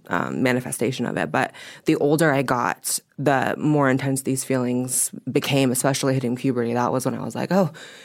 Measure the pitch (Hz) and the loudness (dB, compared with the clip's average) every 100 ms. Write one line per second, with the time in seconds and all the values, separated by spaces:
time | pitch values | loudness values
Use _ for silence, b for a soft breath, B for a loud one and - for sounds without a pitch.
0 | - 85 67 67 127 123 - - 117 127 | -4 -2 -2 0 0 0 -2 -4 -4 -2
1 | 107 92 82 131 - B B B - 156 | -4 -2 -2 0 -2 B B B 0 2
2 | 143 156 160 139 127 123 95 - - - | 4 4 4 2 2 0 0 -4 -4 -6
3 | _ - 143 131 - - 151 147 135 131 | _ -2 2 2 2 0 0 4 4 2
4 | 135 135 - 131 - 131 123 123 127 127 | 0 -4 -2 -4 -2 -2 0 -2 -2 -2
5 | - - - 139 - 143 131 123 139 139 | -4 -6 -2 -2 2 2 2 2 0 0
6 | 135 131 120 127 135 123 117 120 123 127 | 0 0 0 -2 0 0 0 0 0 0
7 | 127 117 - 120 131 185 165 B B B | -2 -4 -6 -6 0 2 2 B B B